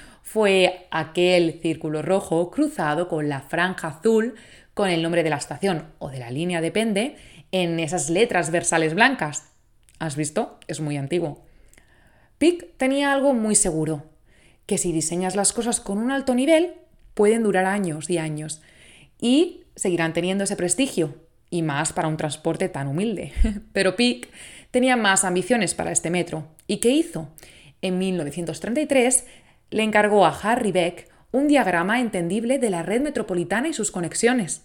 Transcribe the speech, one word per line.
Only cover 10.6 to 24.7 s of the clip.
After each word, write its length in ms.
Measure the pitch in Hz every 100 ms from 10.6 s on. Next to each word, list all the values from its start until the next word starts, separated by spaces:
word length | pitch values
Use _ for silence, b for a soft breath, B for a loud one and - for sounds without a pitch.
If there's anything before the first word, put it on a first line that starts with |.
| -
Es 140 | 143
muy 160 | 151 147
antiguo. 500 | 139 175 165 147 - b b b b b b b b b
Pick 400 | 302 349 - -
tenía 340 | 262 277 285
algo 220 | 277 277
muy 220 | 247 214 208
seguro, 480 | 190 156 156 151 - _ _ b b b -
que 100 | 196
si 140 | 180
diseñas 440 | 165 151 170 185 196
las 160 | 190
cosas 280 | - 233 220
con 180 | - 202
un 140 | 240
alto 240 | 277 262 247
nivel, 380 | 277 320 349 - _ _ - -
pueden 260 | 208 233
durar 240 | 214 185 185
años 420 | 208 180 156 -
y 80 | 170
años 420 | 156 151 156 - b b b b b -
y 440 | 233 277 359 - - -
seguirán 380 | 196 170 165
teniendo 300 | 160 180 196
ese 120 | 202 202
prestigio, 600 | 175 - 269 - 156 - _ _ -
y 120 | 175
más 320 | 160 139 160
para 160 | - 160
un 80 | 156
transporte 520 | 156 - 165 160 180
tan 180 | 139 139
humilde. 440 | 147 226 180 - - 220
<laughs> 220 | 202 -
Pero 220 | 202 190 -
Pick 340 | 240 240 - B B B
tenía 280 | B